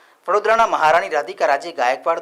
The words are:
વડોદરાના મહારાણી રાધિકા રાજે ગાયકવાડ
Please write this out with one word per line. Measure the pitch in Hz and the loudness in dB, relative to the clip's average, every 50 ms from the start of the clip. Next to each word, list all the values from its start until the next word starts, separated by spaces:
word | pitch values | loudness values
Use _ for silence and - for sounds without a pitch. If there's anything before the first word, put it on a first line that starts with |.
| _ _ _ _ - - | _ _ _ _ -6 -2
વડોદરાના | 180 208 202 208 220 226 226 | -2 0 2 2 2 2 2
મહારાણી | - - 147 156 156 160 170 190 190 156 | 2 2 2 2 2 2 2 0 0 -2
રાધિકા | 147 147 165 202 - 175 156 | -4 -4 -4 -6 -2 0 0
રાજે | 139 139 135 135 - | 0 0 -2 -6 -6
ગાયકવાડ | - 127 123 131 135 - 175 170 170 | -2 -2 -2 -2 -2 -2 -2 -2 -2